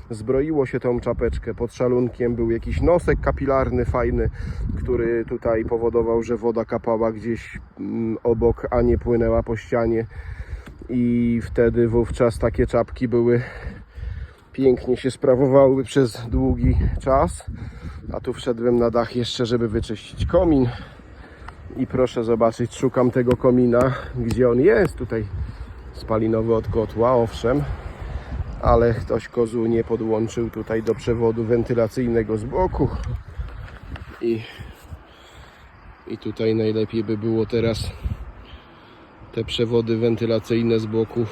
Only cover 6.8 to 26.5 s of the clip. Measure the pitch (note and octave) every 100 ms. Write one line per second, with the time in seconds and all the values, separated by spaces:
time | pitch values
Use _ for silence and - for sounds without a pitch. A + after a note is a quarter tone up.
6.8 | A#2+ A2+ A2+ A2 A2 A2+ - - - -
7.8 | G2+ A2+ A2+ G#2+ B2 A2+ A#2 - - B2
8.8 | A#2+ A#2 A#2 A#2+ A2+ A2+ A#2 A2+ - A#2+
9.8 | A#2 A2+ A2 - - - - - - -
10.8 | - B2+ A#2+ A#2+ A#2+ A#2 A2 - A#2 A#2
11.8 | A#2 A#2 A2+ - A#2+ - A#2+ - A#2+ A#2+
12.8 | A2+ - B2+ A#2+ A#2 A#2+ B2 - - -
13.8 | - - - - - - _ - C3+ B2
14.8 | - B2 C3 - C3+ B2+ C#3 C3+ C3+ C3+
15.8 | A#2+ C#3+ B2+ - - C3 C3 B2 B2 B2
16.8 | - - C#3 C3+ E3+ - - - - -
17.8 | - - - - - A#2+ - A#2 A#2+ A#2+
18.8 | A#2 A2+ A#2 B2 A2+ - A#2 A#2+ A#2 A2+
19.8 | - A2 - - - E3+ F3+ C#3+ B2 A#2+
20.8 | - - - - - - - - - -
21.8 | C3 A#2 B2+ B2 A2+ A#2 A2+ - A#2+ -
22.8 | C3 C3 B2 C3 B2 B2 C3 B2 B2 A#2
23.8 | C3 C3 - B2+ A#2 A2 B2+ A#2+ D#3+ A3+
24.8 | F3 - G2+ A2+ G2+ - - - - -
25.8 | - - - A2 A2 A2+ A2+